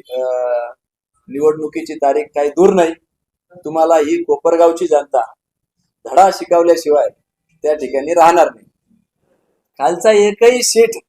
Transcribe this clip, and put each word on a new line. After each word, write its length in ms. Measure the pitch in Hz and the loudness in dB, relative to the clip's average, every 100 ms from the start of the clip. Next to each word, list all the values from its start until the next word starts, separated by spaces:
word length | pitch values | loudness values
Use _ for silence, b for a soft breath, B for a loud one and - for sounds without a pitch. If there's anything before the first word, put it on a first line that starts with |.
| - | -10
अ, 120 | 127 127 123 123 120 120 123 _ _ _ _ - | -8 -6 -4 -4 -6 -8 -14 _ _ _ _ -14
निवडणुकीची 680 | 135 151 156 151 165 156 156 | -2 -2 -2 -6 -10 -12 -4
तारीख 280 | 139 143 147 147 | -2 -2 -4 -4
काही 140 | 147 | -4
दूर 240 | 151 196 | 2 2
नाही. 200 | 190 165 - _ _ _ _ _ 175 151 | 2 0 -2 _ _ _ _ _ -16 -8
तुम्हाला 300 | 160 160 165 | -2 0 2
ही 280 | 147 175 | 0 -4
कोपरगावची 640 | 170 147 165 165 170 170 175 | -4 -4 -2 2 2 0 -2
जनता 460 | 147 143 127 113 _ _ _ _ _ _ _ 117 | -2 -2 -6 -6 _ _ _ _ _ _ _ -4
धडा 240 | 147 190 | 2 2
शिकवल्याशिवाय 760 | - 170 170 170 165 151 147 117 _ _ _ _ _ | 0 -2 0 2 0 0 -2 -2 _ _ _ _ _
त्या 100 | 147 | -4
ठिकाणी 400 | 151 131 135 147 | -4 -4 -6 -2
राहणार 340 | 170 165 170 151 - | 4 4 4 0 -2
नाही. 100 | _ _ _ _ _ _ _ _ _ _ _ - | _ _ _ _ _ _ _ _ _ _ _ -4
खालचा 340 | 143 170 220 | -4 0 2
एकही 520 | 208 208 208 233 247 | 2 2 2 2 2
सीट 260 | 226 220 226 - | -2 0 0 -2